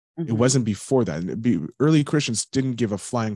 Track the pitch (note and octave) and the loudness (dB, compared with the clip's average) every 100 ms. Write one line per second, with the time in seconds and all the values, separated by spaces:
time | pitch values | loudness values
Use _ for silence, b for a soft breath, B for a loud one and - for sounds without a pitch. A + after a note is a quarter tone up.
0 | _ - E3+ A2 B2 C3+ A2 G2+ - C3+ | _ -10 -2 2 4 4 0 -4 0 0
1 | G2+ D#2 F2 C2 A#2 F2+ D2+ - D3 D#3+ | 0 -2 -4 -2 0 0 -2 0 2 4
2 | C#3+ D3+ C#3+ A2 - C3 C3 A#2 A#2 G2+ | 2 0 -2 -4 -4 -2 -2 0 -2 -2
3 | - A#2+ A2 | -4 -2 -2